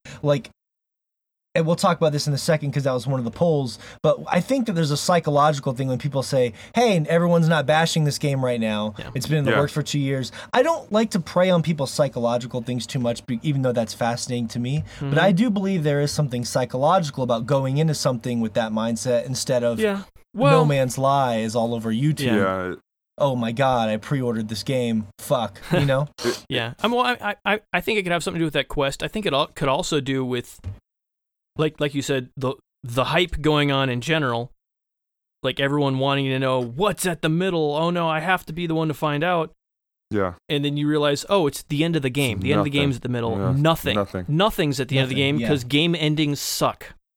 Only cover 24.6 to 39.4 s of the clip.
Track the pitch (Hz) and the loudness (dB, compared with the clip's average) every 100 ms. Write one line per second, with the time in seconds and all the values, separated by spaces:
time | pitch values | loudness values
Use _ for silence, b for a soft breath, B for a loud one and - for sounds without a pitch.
24.6 | - 131 117 110 101 - - 131 107 - | -2 -2 0 -2 -4 -12 -4 -2 -2 -8
25.6 | - 170 139 135 147 - 120 - - 127 | -2 0 2 0 -2 -4 -4 -4 -4 -4
26.6 | 117 - 214 240 247 240 208 202 202 214 | -4 -4 -2 0 0 -2 -6 -4 -2 -2
27.6 | - 180 - 214 180 170 185 175 165 147 | -2 -4 0 -2 0 -2 -2 -2 -2 -2
28.6 | - - 139 - 156 220 196 139 156 - | -2 -2 -2 -2 -6 -4 -2 0 -2 -2
29.6 | 135 143 - 151 131 135 127 123 - - | 0 0 0 -2 0 -2 -2 -4 -6 -12
30.6 | - - _ _ _ _ _ _ _ - | -14 -14 _ _ _ _ _ _ _ -4
31.6 | 156 - 147 143 135 135 127 - 127 - | -2 -2 -2 -2 -2 -4 -4 -6 -4 -4
32.6 | _ _ 120 120 123 165 180 156 147 151 | _ _ -6 -2 0 0 0 0 2 2
33.6 | 143 135 135 123 127 160 131 117 127 - | 2 2 0 -2 -2 0 0 -2 -6 -12
34.6 | _ _ _ _ _ _ _ _ 131 127 | _ _ _ _ _ _ _ _ -4 0
35.6 | 139 147 139 131 139 139 135 131 131 131 | 0 2 2 2 2 2 0 0 0 0
36.6 | 120 131 208 165 185 160 165 165 190 170 | -2 -2 -2 0 -2 0 0 2 2 0
37.6 | 147 147 170 175 165 156 175 180 - 165 | 0 0 0 0 0 -2 0 -2 -2 -6
38.6 | 170 160 160 135 156 147 175 175 | -2 0 0 0 -2 0 0 0